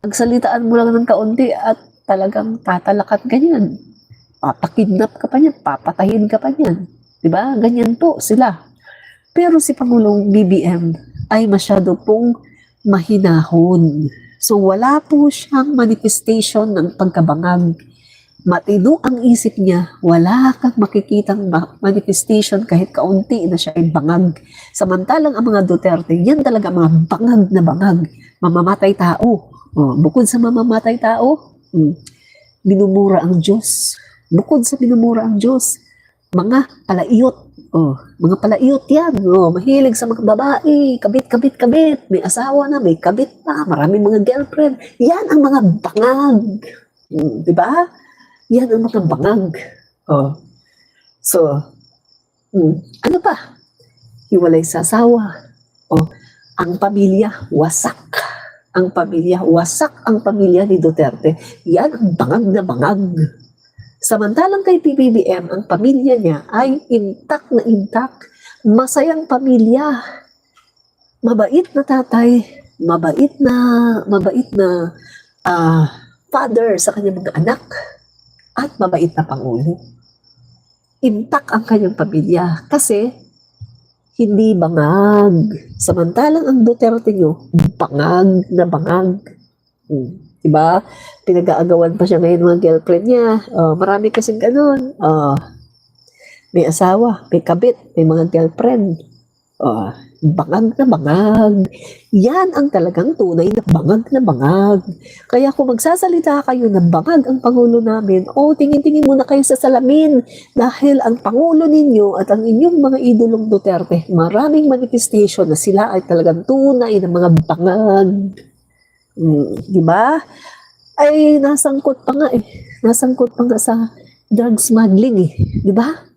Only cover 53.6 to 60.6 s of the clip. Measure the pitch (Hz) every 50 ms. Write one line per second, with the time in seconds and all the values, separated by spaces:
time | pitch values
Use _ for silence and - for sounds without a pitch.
53.6 | _ _ _ _ _ _ _ _ _ _ _ - _ _ - 180 175 170 165 160
54.6 | 165 160 - 160 165 156 - 220 233 240 240 233 214 196 165 - - - _ _
55.6 | _ _ _ _ _ _ - - 156 156 - - - - _ _ _ _ _ -
56.6 | - 170 180 180 196 202 208 202 196 190 190 196 233 240 - - - - - 143
57.6 | 156 165 160 - - - - - - - - - - - - - - - - _
58.6 | _ _ _ 185 185 180 - 185 226 208 196 165 165 175 180 180 185 160 165 170
59.6 | 170 165 - - 311 302 - - - - 220 208 214 202 208 208 196 185 180 180